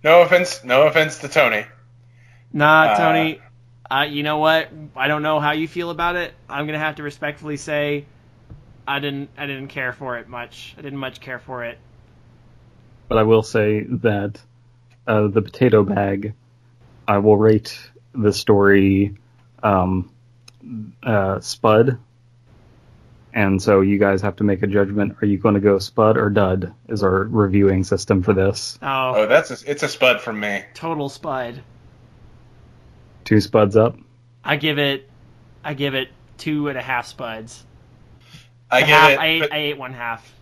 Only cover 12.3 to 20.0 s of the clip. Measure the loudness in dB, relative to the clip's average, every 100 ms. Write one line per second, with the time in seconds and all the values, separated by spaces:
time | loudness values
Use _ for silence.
12.3 | _ _ _ _ _ _ _ -2 0 4
13.3 | 2 2 -2 0 -2 -4 -2 -2 -2 -6
14.3 | -10 _ _ _ _ _ _ -2 0 2
15.3 | 0 -4 0 4 4 2 -2 -2 -4 -8
16.3 | -14 _ _ _ _ _ -12 -2 2 4
17.3 | 6 6 2 0 -18 -20 _ _ -2 0
18.3 | 0 2 4 6 6 4 2 0 -6 _
19.3 | _ _ _ 0 2 0 -2